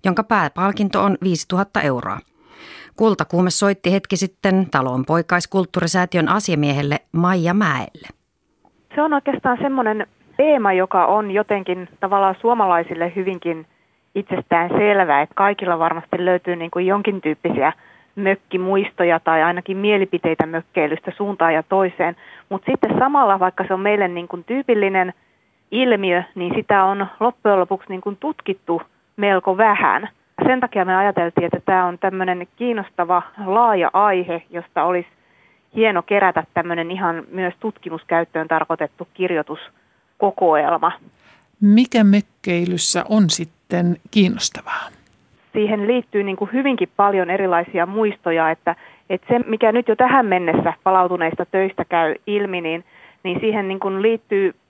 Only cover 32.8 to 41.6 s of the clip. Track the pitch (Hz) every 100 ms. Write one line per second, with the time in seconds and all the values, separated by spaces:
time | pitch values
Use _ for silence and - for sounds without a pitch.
32.8 | 190 - 170 180 170 - 196 208 240 202
33.8 | 165 190 208 185 175 170 _ 170 170 -
34.8 | 160 180 175 _ _ _ _ _ _ 220
35.8 | 220 180 - 202 190 165 160 180 170 170
36.8 | 165 185 190 165 - 185 180 180 220 -
37.8 | 175 165 - 170 165 160 160 160 160 165
38.8 | 151 _ 170 - 180 170 151 160 - _
39.8 | _ _ _ _ 202 - 175 156 143 165
40.8 | - - - _ _ _ _ _